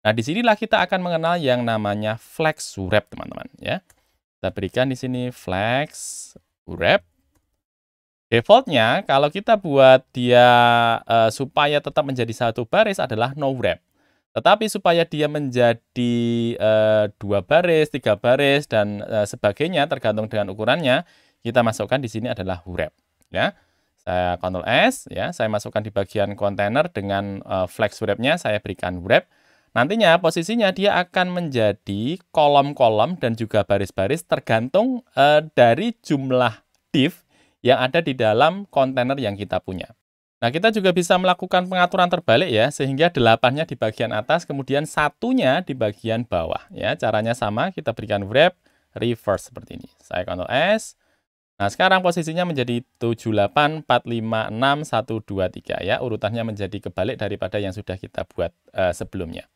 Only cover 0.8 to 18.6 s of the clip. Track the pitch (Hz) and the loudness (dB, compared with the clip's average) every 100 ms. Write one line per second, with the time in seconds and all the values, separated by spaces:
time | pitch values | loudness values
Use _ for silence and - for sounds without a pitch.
0.8 | 180 185 180 165 165 175 143 123 120 110 | 0 -2 -2 -2 -2 -2 0 0 0 -2
1.8 | 104 104 107 113 - - 160 151 - - | -2 -2 -4 -6 -10 -4 -2 -2 -10 -8
2.8 | 95 104 - - - 50 - - - 156 | 0 0 -2 -14 -14 -14 -16 -14 -8 -8
3.8 | _ _ _ _ _ _ 98 90 95 - | _ _ _ _ _ _ -8 -6 -6 -2
4.8 | 131 127 131 127 123 123 - 92 107 127 | -2 -2 -6 -6 -6 -10 -8 -4 -2 -2
5.8 | 151 - - - - - _ _ - 85 | -4 -10 -14 -14 -18 -20 _ _ -16 -2
6.8 | 82 185 _ _ _ _ _ _ _ _ | 2 2 _ _ _ _ _ _ _ _
7.8 | _ _ _ _ _ 117 117 220 262 143 | _ _ _ _ _ 0 6 6 6 2
8.8 | 110 151 - 139 147 190 202 214 180 139 | 2 2 2 2 2 -2 0 0 2 6
9.8 | 131 131 - - 123 123 123 123 120 120 | 8 8 4 -4 4 8 8 8 6 6
10.8 | 117 113 - 113 113 110 131 - 147 147 | 2 0 2 2 2 0 -4 0 0 0
11.8 | 147 147 143 131 117 110 120 113 120 180 | -2 -4 -2 -2 -4 -2 -4 -2 -2 2
12.8 | 220 196 - 110 120 139 139 131 104 82 | 2 0 -4 -2 -4 -2 -4 -2 -2 -4
13.8 | _ _ _ _ _ - 160 208 220 208 | _ _ _ _ _ -2 2 2 0 -2
14.8 | 190 170 165 151 147 151 143 123 120 117 | 0 2 0 0 -2 -2 -4 2 2 2
15.8 | _ - 120 120 117 117 117 110 107 107 | _ -4 -2 0 0 -2 -2 0 2 4
16.8 | 107 107 107 - 98 101 90 151 175 160 | 4 2 0 -4 -4 -4 2 2 4 2
17.8 | 151 139 - 101 120 127 143 139 | 0 -2 0 0 2 2 4 2